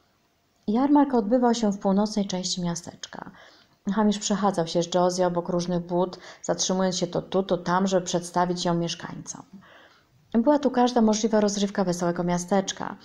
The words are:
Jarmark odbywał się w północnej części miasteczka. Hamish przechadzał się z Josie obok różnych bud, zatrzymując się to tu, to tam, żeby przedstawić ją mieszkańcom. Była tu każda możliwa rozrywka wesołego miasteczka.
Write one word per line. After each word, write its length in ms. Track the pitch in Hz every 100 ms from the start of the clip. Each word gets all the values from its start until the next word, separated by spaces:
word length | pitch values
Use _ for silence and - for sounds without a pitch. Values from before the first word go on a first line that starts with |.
| _ _ _ _ _ _ -
Jarmark 460 | 220 277 294 277
odbywał 400 | 254 202 254 240
się 180 | 233 214
w 80 | 196
północnej 480 | 202 190 214 214 196
części 340 | 185 180 -
miasteczka. 680 | 175 170 - - - - - - - - _ _ -
Hamish 260 | 196 214 208
przechadzał 480 | - 196 202 190 165
się 160 | 175
z 120 | 170 180
Josie 320 | 180 180 180
obok 220 | 175 175
różnych 300 | 180 175 175
bud, 400 | 170 175 185 - - -
zatrzymując 560 | - 175 - 185 190 180
się 100 | 175
to 140 | 170
tu, 220 | - 185
to 140 | 196 180
tam, 300 | 180 180 190
żeby 180 | 190 185
przedstawić 600 | 175 175 180 180 175 180
ją 80 |
mieszkańcom. 680 | 170 170 - - - - - - - - - - _ _ _ _
Była 260 | 226 233 294
tu 120 | 269
każda 300 | 254 247 247
możliwa 380 | 214 214 226 220
rozrywka 440 | 208 202 202 202
wesołego 400 | 185 175 175 170
miasteczka. 720 | 175 175 175 202 190 - - -